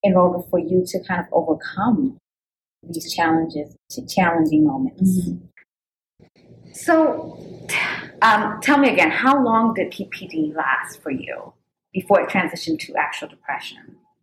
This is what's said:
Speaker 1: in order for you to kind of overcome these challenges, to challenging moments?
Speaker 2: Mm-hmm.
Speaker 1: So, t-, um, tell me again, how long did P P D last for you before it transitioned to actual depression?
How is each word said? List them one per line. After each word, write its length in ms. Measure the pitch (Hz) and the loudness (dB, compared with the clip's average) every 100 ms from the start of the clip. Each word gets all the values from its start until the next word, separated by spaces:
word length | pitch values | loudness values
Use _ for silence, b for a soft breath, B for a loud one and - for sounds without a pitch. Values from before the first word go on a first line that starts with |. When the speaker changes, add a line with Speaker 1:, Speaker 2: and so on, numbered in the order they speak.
Speaker 1:
in 120 | 202 180 | 4 4
order 280 | 180 175 - | 4 2 -2
for 100 | 180 | -2
you 240 | 165 185 180 | 0 0 0
to 160 | 190 | -6
kind 160 | - 180 | -6 -6
of 60 | - | 0
overcome 840 | - 165 156 - - 202 202 131 - _ _ _ _ _ _ 170 | -2 0 -4 -4 -4 0 0 0 -6 _ _ _ _ _ _ -12
these 240 | 165 - | -12 -8
challenges, 640 | - 165 165 165 151 147 - _ | -2 0 0 0 -6 -12 -16 _
to 140 | - - | -16 -6
challenging 600 | - 170 170 156 151 151 | 0 2 2 2 4 4
moments? 360 | - 262 - 190 185 175 | 2 -4 0 2 2 -2
Speaker 2:
Mm-hmm. 1040 | 175 - _ _ _ _ _ _ _ _ _ _ - - | -6 -12 _ _ _ _ _ _ _ _ _ _ -20 -20
Speaker 1:
So, 920 | - - 320 311 - - - - - - | -10 2 4 4 0 -8 -14 -18 -18 -6
t-, 100 | B B B B - | B B B B 2
um, 380 | - - 107 - | 4 4 0 -4
tell 160 | - 285 | 2 4
me 120 | 269 | 4
again, 200 | 190 160 | 4 2
how 340 | - 254 285 | 2 2 4
long 300 | 247 226 226 | 4 4 2
did 180 | 196 180 | 0 -4
P 140 | - 196 | -6 -12
P 160 | - 185 | -12 -10
D 260 | 160 151 156 | -4 -4 -2
last 460 | 135 123 - - | -2 -2 -4 -12
for 100 | 151 | -8
you 420 | 131 - - - _ _ _ _ | -8 -8 -12 -14 _ _ _ _
before 280 | 185 - 196 | -8 2 2
it 80 | - | 2
transitioned 500 | 190 175 - - 156 | -2 -2 -6 -6 -6
to 140 | - - | -6 -4
actual 320 | 151 - 147 | -4 -6 -12
depression? 720 | - - 139 - - - - _ _ | -16 -10 -8 -8 -18 -20 -20 _ _